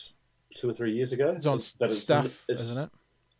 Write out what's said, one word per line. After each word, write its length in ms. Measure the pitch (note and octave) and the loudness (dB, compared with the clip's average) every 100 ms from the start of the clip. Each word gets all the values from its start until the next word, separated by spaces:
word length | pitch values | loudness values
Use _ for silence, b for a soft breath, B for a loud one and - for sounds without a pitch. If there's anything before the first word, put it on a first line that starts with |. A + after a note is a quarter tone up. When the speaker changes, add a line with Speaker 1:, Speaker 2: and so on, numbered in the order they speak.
| - - _ _ _ - | -14 -20 _ _ _ -6
Speaker 1:
two 140 | B2 | -4
or 40 | |
three 200 | A2+ A#2 | -2 -2
years 180 | A2+ B2+ | 0 0
ago. 200 | B2+ C#3+ D#3+ | 2 2 2
Speaker 2:
It's 100 | D3 | 0
on 120 | C3 | 0
Speaker 1:
It's, 160 | - | -2
but 180 | - A#2 | -2 0
it's, 80 | G#2+ | 0
Speaker 2:
Stuff, 440 | - D3 C3 - - | 4 2 2 -4 -4
Speaker 1:
it's, 140 | B2 | -4
Speaker 2:
isn't 240 | A#2 A#2+ D3 | -2 -4 -6
it? 40 | - _ _ _ | -10 _ _ _